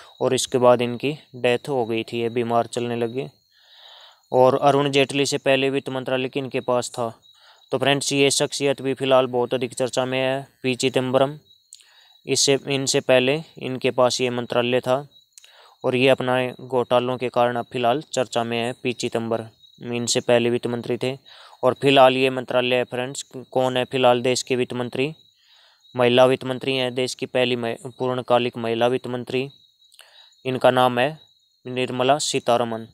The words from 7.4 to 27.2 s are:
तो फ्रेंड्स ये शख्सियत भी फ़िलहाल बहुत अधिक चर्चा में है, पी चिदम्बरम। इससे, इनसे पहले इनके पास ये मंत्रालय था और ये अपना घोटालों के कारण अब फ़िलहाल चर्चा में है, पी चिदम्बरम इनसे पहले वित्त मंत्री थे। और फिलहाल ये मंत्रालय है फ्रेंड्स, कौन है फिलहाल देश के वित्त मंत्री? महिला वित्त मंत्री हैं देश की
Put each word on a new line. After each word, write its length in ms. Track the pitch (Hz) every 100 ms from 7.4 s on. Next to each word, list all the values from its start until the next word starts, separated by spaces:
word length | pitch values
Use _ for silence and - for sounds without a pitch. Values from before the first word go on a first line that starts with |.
| _ _ -
तो 80 | 131
फ्रेंड्स 340 | 127 143 -
ये 180 | 143 139
शख्सियत 520 | - 147 - 139 135
भी 120 | 135
फ़िलहाल 320 | 131 135 131 127
बहुत 280 | 123 120
अधिक 200 | 127 123
चर्चा 300 | - 127 -
में 160 | 127 131
है, 280 | 131 135 139 _
पी 120 | 131
चिदम्बरम। 640 | 127 131 127 127 127 135 151 _ _ _ - _ _ _ _ -
इससे, 320 | 131 - 135 -
इनसे 320 | 139 135 143
पहले 420 | 131 127 127 151 160 -
इनके 320 | 131 127 127
पास 300 | 120 123 -
ये 100 | 127
मंत्रालय 500 | 123 120 123 120 123
था 280 | 127 131 143 _ _ - _ _ _ _
और 120 | 131 123
ये 120 | 131
अपना 440 | 131 127 127 127 -
घोटालों 560 | 127 131 117 123 123 127
के 120 | 123
कारण 280 | 120 120 120
अब 80 | 113
फ़िलहाल 300 | 131 123 135 -
चर्चा 320 | - 120 120
में 140 | 117 117
है, 160 | 117 127
पी 100 | 127
चिदम्बरम 1000 | 117 123 117 117 113 113 _ _ - 123
इनसे 260 | 120 120 127
पहले 300 | - 120 117
वित्त 160 | 120 120
मंत्री 300 | 120 117 120
थे। 220 | 131 135 _ - - -
और 120 | 127
फिलहाल 420 | 120 139 139 131 131
ये 140 | 131
मंत्रालय 460 | 127 120 127 123 123
है 80 |
फ्रेंड्स, 380 | 120 120 127 139
कौन 540 | - 131 120 131 127 127
है 80 |
फिलहाल 380 | 123 135 127 123
देश 200 | 127 123
के 140 | - 127
वित्त 160 | 123
मंत्री? 400 | 123 123 131 139 165 _ _ _ _ _ _ _ 127
महिला 300 | 123 123 127
वित्त 180 | 131
मंत्री 320 | 131 127 135 131
हैं 180 | 127
देश 200 | 123 127
की 120 | -